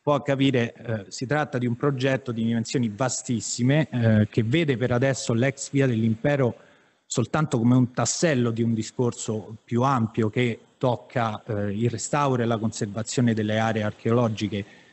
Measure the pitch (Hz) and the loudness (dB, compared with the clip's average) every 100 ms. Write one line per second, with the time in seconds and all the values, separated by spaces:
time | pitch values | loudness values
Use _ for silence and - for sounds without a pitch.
0 | - 143 - 135 135 127 117 - - 107 | -2 -2 0 0 2 2 0 -4 -8 -8
1 | - - 120 147 147 123 123 120 143 131 | -8 -10 -4 -2 -2 -2 -2 0 -2 0
2 | 135 131 127 113 113 117 110 143 117 104 | 0 -2 -4 -4 0 0 -2 -2 -2 -2
3 | 131 - - 117 - - 123 147 - 123 | -4 -4 -4 -4 -4 -2 2 2 2 0
4 | 113 107 104 - 110 160 156 117 123 120 | 4 4 4 2 0 0 0 0 0 2
5 | 135 131 - 117 135 - - 139 135 113 | 2 0 0 0 0 -2 -4 0 2 2
6 | 113 110 147 139 123 - - _ _ _ | 0 0 0 2 0 -2 -14 _ _ _
7 | _ - 113 156 156 123 117 127 123 - | _ -2 0 0 0 2 4 6 4 0
8 | 117 - 170 131 120 113 117 110 107 - | -2 0 2 2 0 0 0 -2 -4 -2
9 | 120 - - 110 104 107 - 117 131 131 | -2 -2 -6 -6 -8 -16 -4 0 2 2
10 | 110 - 107 127 123 110 - _ 131 117 | 0 0 0 0 -2 -2 -12 _ -2 -2
11 | - 131 113 107 - 104 104 98 120 113 | -4 -2 -2 -4 -6 -4 -4 -2 -2 -2
12 | - 147 143 123 117 113 110 - 107 107 | -4 0 0 0 0 0 -2 -4 -6 -6
13 | 107 - 120 110 107 107 113 110 107 - | -4 0 2 2 0 0 0 0 -4 -4
14 | 117 117 117 107 107 101 98 - - | 0 2 2 0 -4 -4 -8 -14 -20